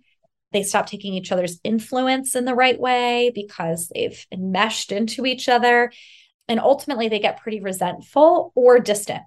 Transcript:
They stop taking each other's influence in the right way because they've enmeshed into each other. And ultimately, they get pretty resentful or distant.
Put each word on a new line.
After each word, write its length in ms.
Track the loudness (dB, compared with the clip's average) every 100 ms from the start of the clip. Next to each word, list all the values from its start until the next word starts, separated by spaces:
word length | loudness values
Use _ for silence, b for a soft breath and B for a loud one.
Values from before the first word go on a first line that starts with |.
| _ _ _ _ _
They 120 | -4
stop 220 | 0 -2 -2
taking 260 | -8 -8
each 180 | -8 -4
other's 280 | -2 -2 -6
influence 720 | -4 -4 -2 -2 0 -2 -2 -4
in 100 | -2
the 100 | 2
right 240 | 2 2
way 520 | 0 0 0 0 0
because 560 | -2 -8 -6 -4 -4 -6
they've 320 | -6 -6 -8 -14
enmeshed 600 | -10 -4 0 0 -2 -6
into 340 | -4 -4 -4 -4
each 220 | -4 0
other. 440 | 2 4 4 2 B B B B _ -4
And 120 | 0
ultimately, 480 | 2 0 -2 -4 -2
they 120 | -2
get 220 | -2 -4
pretty 200 | -8 -8
resentful 880 | -8 -4 -4 -6 -4 4 6 6 0 4
or 240 | 8 8
distant. 440 | 4 -2 -4 -10